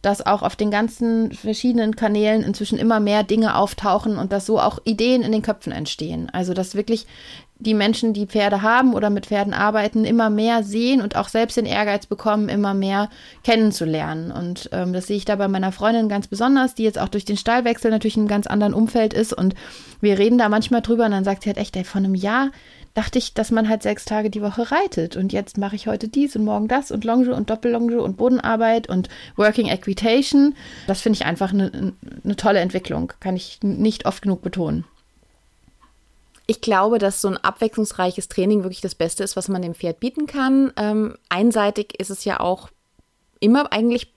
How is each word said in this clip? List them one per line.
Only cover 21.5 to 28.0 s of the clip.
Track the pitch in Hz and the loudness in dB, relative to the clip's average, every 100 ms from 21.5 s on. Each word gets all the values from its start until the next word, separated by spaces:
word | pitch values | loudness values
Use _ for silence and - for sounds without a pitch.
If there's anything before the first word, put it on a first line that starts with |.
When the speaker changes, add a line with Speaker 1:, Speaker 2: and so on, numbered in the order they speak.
| 202 | -4
Speaker 1:
echt, | 202 185 | -6 -6
ey, | |
vor | 180 196 | -4 -2
einem | 190 190 | 0 0
Jahr | 196 240 277 - - - - | 0 0 -2 -6 -20 -20 -8
dachte | - 214 247 | -6 -2 -2
ich, | - | -2
dass | - 220 | -4 0
man | 220 214 | 2 2
halt | 220 | 0
sechs | 214 208 - | -2 -4 -4
Tage | 214 214 | -2 -2
die | 208 | -2
Woche | 208 202 233 | -4 -4 -2
reitet | 302 392 - 170 - | 0 0 -2 -4 -4
und | 190 | -2
jetzt | 196 202 - | -2 -4 -4
mache | 196 208 | -4 -4
ich | 220 | -6
heute | 214 220 | -4 -2
dies | 277 285 220 | 0 0 0
und | 214 | -2
morgen | 208 220 | 0 0
das | 262 277 | -2 -2
und | 214 | 0
Longe | 226 240 254 254 | 2 4 4 0
und | 208 | -2
Doppellonge | 226 240 233 233 233 | 0 0 2 2 0